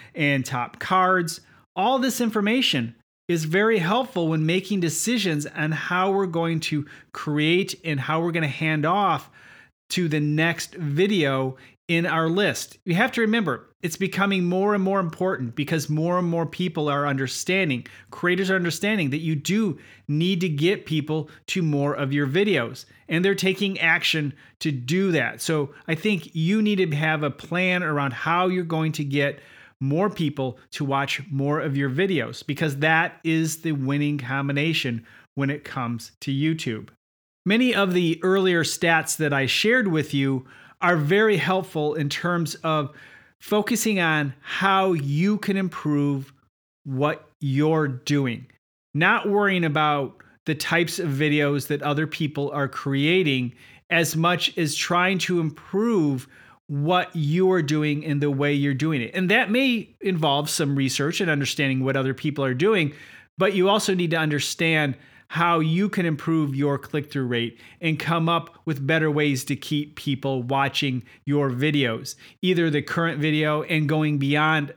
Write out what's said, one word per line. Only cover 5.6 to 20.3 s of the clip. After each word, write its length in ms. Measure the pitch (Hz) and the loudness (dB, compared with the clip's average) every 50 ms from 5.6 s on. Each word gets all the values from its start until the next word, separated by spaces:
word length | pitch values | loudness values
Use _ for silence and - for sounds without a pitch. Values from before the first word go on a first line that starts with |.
| 151 156 | -4 -2
how 380 | 156 143 - - 180 180 185 196 | -2 -4 -4 -2 0 0 2 2
we're 160 | 190 196 196 | 2 2 0
going 340 | 180 165 165 165 165 165 156 | 0 0 -2 0 0 -2 -2
to 260 | - - 156 147 147 - - - - _ _ | -2 -2 -2 -2 -4 -6 -12 -20 -20 _ _
create 640 | - - 156 147 151 151 160 175 185 196 190 - - - | -8 -6 -2 0 0 2 2 2 2 0 -2 -6 -10 -6
and 140 | 160 147 139 | -4 -4 -4
how 220 | 127 151 156 165 | -2 -2 -2 0
we're 120 | 170 170 | 0 0
gonna 140 | 165 170 160 | -2 -2 -2
hand 380 | 139 123 - 160 160 156 151 147 | -4 -4 -2 -2 0 0 0 0
off 460 | 160 185 208 202 180 156 131 - - _ - - - - - - _ _ _ _ - | 0 2 2 2 2 0 0 -4 -12 _ -20 -20 -20 -20 -20 -20 _ _ _ _ -6
to 180 | - 180 175 156 | -2 0 0 0
the 120 | 156 151 | 0 0
next 540 | 147 147 151 156 160 170 160 - - - - | 0 2 2 2 2 0 0 -4 -8 -10 -8
video 840 | 185 165 143 139 160 196 202 214 180 147 135 135 131 131 131 131 - - - _ _ _ - | -8 -6 -2 0 2 2 2 2 2 2 2 2 0 0 -2 -4 -8 -18 -20 _ _ _ -2
in 160 | 170 170 170 | 0 0 0
our 240 | 156 156 165 160 160 | 0 0 0 2 2
list. 500 | 170 202 208 156 107 - - - - _ - | 2 2 2 2 0 -2 -8 -12 -14 _ -4
You 100 | 180 165 | -2 2
have 180 | 190 247 254 | 2 2 2
to 100 | - 240 | 2 0
remember, 480 | 226 214 226 233 202 151 123 110 - _ _ _ | 2 2 2 2 0 0 -2 -4 -6 _ _ _
it's 140 | - 165 - | -8 -8 -4
becoming 480 | - 196 185 - 185 196 202 196 185 175 | -2 -4 -4 0 0 0 2 2 0 0
more 300 | 175 180 185 196 208 208 | 0 0 0 0 2 0
and 100 | 196 190 | 0 0
more 160 | 190 196 196 | 0 0 0
important 540 | 180 165 - - 180 185 175 - 127 117 120 | -2 -2 -4 -2 -2 -2 -2 -2 -6 -6 -4
because 340 | - 139 - 165 156 135 139 | -4 -4 -2 -2 -4 -2 -2
more 300 | 151 156 160 175 180 180 | -2 0 0 0 0 0
and 100 | 180 170 | 0 0
more 160 | 165 165 160 | 0 -2 -2
people 440 | 160 - - 185 175 160 165 151 147 | -4 -4 -4 -4 -4 -2 -2 -2 0
are 180 | 139 143 147 | 0 0 0
understanding, 800 | 147 139 135 135 127 - - - 185 185 196 185 151 127 120 - - - - - - | 0 0 -2 -2 -4 -4 -6 -2 0 0 0 2 0 -2 -4 -6 -12 -20 -20 -20 -20
creators 400 | - - - 180 180 190 196 185 | -12 -2 0 0 0 2 0 0
are 60 | 190 | 0
understanding 540 | 185 175 170 160 - 202 208 220 196 156 131 | 0 0 -2 -2 -2 -2 0 0 0 0 0
that 80 | 139 160 | -2 -2
you 160 | 170 160 160 | -2 -2 -2
do 440 | 143 - - 190 220 226 185 131 - - - - - - | -2 -2 0 0 0 0 0 -2 -6 -10 -20 -20 -18 -6
need 340 | - 143 156 170 185 | -4 -2 0 2 2